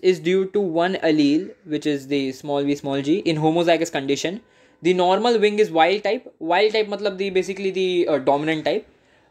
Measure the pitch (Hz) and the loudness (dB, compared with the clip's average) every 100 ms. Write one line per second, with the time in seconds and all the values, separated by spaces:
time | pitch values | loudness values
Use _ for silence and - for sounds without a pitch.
0 | 185 180 156 190 190 208 196 160 175 190 | 0 2 2 0 0 -2 -2 0 0 0
1 | 165 156 143 151 190 - 170 151 151 143 | 2 4 4 2 -2 -12 -8 -6 -2 -4
2 | 135 143 135 127 147 143 143 143 143 139 | -2 -4 -4 -8 -4 -2 0 -2 -2 -4
3 | 139 185 175 156 156 165 170 165 165 151 | 0 0 0 0 2 2 2 2 0 -4
4 | 139 139 160 202 - _ _ _ 165 180 | -2 -2 -2 -8 -14 _ _ _ 0 2
5 | 180 196 240 226 208 208 202 160 165 202 | 4 2 2 2 2 2 2 4 2 2
6 | 202 247 - _ 165 175 214 220 208 202 | -2 -4 -8 _ -2 2 2 0 -2 -4
7 | 202 190 196 185 185 190 196 185 185 180 | -6 -4 -2 -2 -4 -4 -4 -2 -2 0
8 | 165 147 131 143 151 160 143 190 - _ | 0 0 2 0 0 -2 -2 -4 -6 _
9 | _ _ _ | _ _ _